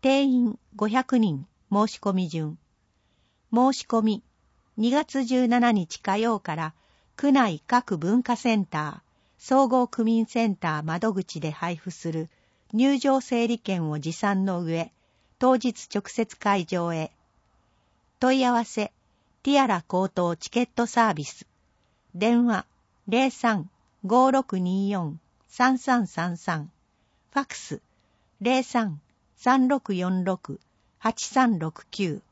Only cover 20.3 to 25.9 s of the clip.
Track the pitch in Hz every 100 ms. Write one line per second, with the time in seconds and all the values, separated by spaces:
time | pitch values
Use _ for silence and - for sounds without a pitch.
20.3 | 170 - 233 240 - 233 - 226 156 143
21.3 | - - _ _ _ _ _ _ 180 208
22.3 | 240 240 202 - _ _ _ - 226 262
23.3 | - 240 208 160 _ _ _ 190 233 262
24.3 | 269 262 185 180 190 196 202 165 160 _
25.3 | _ _ - 254 262 -